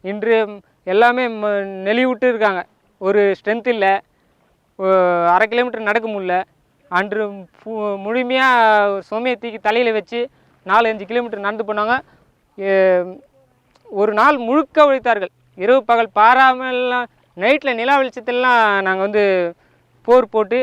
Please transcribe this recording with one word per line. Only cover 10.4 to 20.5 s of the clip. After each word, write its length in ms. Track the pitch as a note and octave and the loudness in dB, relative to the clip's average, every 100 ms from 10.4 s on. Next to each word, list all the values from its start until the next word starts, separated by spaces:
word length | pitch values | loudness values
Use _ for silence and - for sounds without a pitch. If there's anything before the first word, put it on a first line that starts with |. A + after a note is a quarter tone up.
| _ _ F#3 | _ _ 0
நாலு 240 | G#3 A3+ | 2 2
அஞ்சு 160 | A3 G3 | -2 -4
கிலோமீட்டர் 400 | A#3+ A#3+ G#3 G3+ | -6 -4 -6 -6
நடந்து 200 | A3 G3+ | -6 -6
போனாங்க. 280 | G#3+ G#3+ B3 - _ _ _ _ - | -4 -2 -2 -6 _ _ _ _ -8
எ-, 480 | G3 F#3+ F#3+ F3+ F3+ F#3 _ _ _ _ _ _ A#4 | -2 2 4 2 -2 -12 _ _ _ _ _ _ -12
ஒரு 240 | G3+ G#3+ | -2 -2
நாள் 240 | G#3+ B3+ D4 | 2 2 2
முழுக்க 480 | A#3 C#4+ D4 - D4 | 0 -2 0 2 2
உழைத்தார்கள், 480 | C4 A#3+ A3 F#3 _ _ - | 2 0 -2 -4 _ _ -6
இரவு 280 | G3 C4 | 0 0
பகல் 320 | G#3+ A#3 A3+ - | 2 0 0 4
பாராமல்லாம். 920 | A3 B3+ C4 B3+ C4 B3 B3 B3 A#3+ _ _ - | 4 6 4 2 -4 -4 -2 -4 -6 _ _ -4
நைட்ல 360 | G3+ C#4+ C#4 | 0 0 -2
நிலா 220 | A#3 A#3+ C#4 | -4 0 0
வெளிச்சத்திலலாம் 640 | C4 B3 A3 B3 B3+ A#3+ A3 G3+ | 0 -6 -6 -2 2 4 4 2
நாங்க 200 | F#3+ F#3+ G3+ | 0 -2 0
வந்து 160 | G#3 G3+ F#3 F3 E3+ _ _ _ _ - | 0 2 0 -2 -8 _ _ _ _ 2
போர் 240 | B3 A#3 | 2 4
போட்டு 240 | A3+ G#3 | -2 -2